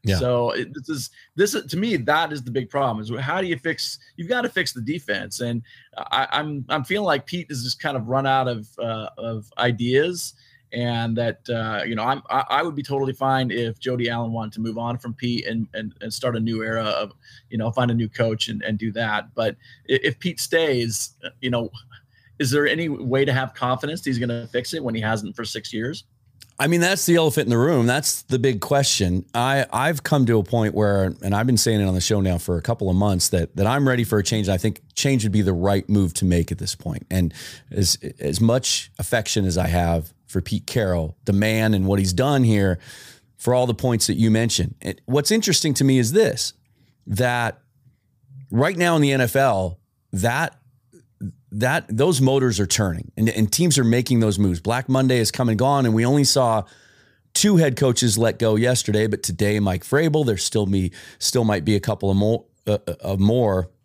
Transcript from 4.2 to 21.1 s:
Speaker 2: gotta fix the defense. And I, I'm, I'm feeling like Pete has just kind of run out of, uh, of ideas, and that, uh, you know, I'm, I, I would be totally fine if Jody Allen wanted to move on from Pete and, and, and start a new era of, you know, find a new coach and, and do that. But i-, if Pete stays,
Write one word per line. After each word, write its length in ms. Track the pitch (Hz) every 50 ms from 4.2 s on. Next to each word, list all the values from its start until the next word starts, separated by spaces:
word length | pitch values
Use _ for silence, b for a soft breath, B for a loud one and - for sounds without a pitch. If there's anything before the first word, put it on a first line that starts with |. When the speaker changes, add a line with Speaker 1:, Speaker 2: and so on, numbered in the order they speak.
| 170 175
Speaker 2:
gotta 180 | 254 247 240
fix 240 | 240 - 185 180 -
the 80 | - 127
defense. 600 | 110 127 156 156 - - 101 98 101 98 - -
And 200 | 123 120 120 117 117 B B B B B B
I, 280 | - - - - 127 135 -
I'm, 320 | - 143 151 151 147 143 127 -
I'm 160 | - 156 127
feeling 200 | - 185 208 208
like 200 | 180 147 139 -
Pete 220 | - - 180 165 -
has 140 | 147 127 117
just 180 | 127 - _
kind 160 | - 156 139
of 100 | 127 110
run 180 | 113 127 135 135
out 220 | 139 135 131 131
of, 180 | 127 120 110 107 - _ -
uh, 300 | 117 113 110 110 107 - -
of 340 | - 113 113 113 110 107 - _
ideas, 800 | - 120 123 117 101 120 120 123 135 151 180 180 170 - - _ b b b b b b _
and 460 | - 120 120 120 117 117 117 117 113
that, 320 | 117 117 117 110 _ _ -
uh, 340 | 120 113 110 110 110 101 87
you 100 | 110 117
know, 80 | 107 110
I'm, 180 | 123 135 143 - -
I, 160 | 120 135 - -
I 140 | 123 143 160
would 120 | 170 147
be 80 | 143 135
totally 280 | - 139 139 135 131
fine 400 | 131 - 135 135 135 131 131 120
if 260 | 95 120 120 113 107 _
Jody 300 | - 131 127 123 120 120
Allen 220 | 120 123 120 113
wanted 220 | 113 113 110 107 -
to 80 | 110
move 160 | 110 113 107
on 200 | 113 117 120 120
from 180 | 127 - 120 110
Pete 300 | - 123 120 120 117 -
and, 220 | 95 113 113 110 - -
and, 200 | 110 110 107 - _
and 140 | - 113 -
start 240 | - - 127 120
a 20 | 113
new 240 | 110 113 113 110 110
era 220 | 110 113 113 113
of, 260 | 107 87 71 107 101 - B B B B B B _
you 80 | -
know, 120 | 110 110 117
find 220 | 113 131 123 120
a 20 | 117
new 140 | 117 113
coach 400 | 107 _ - 117 113 110 107 -
and, 160 | - 107 104 -
and 140 | 107 107
do 160 | 101 110 113 98
that. 400 | 113 117 110 107 104 104 - _
But 220 | 120 113 107 - B B B B B B -
i-, 100 | 131 131
if 160 | - 147 131
Pete 220 | _ - 180 165 -
stays, 760 | - - - 165 165 151 131 123 117 117 107 - - -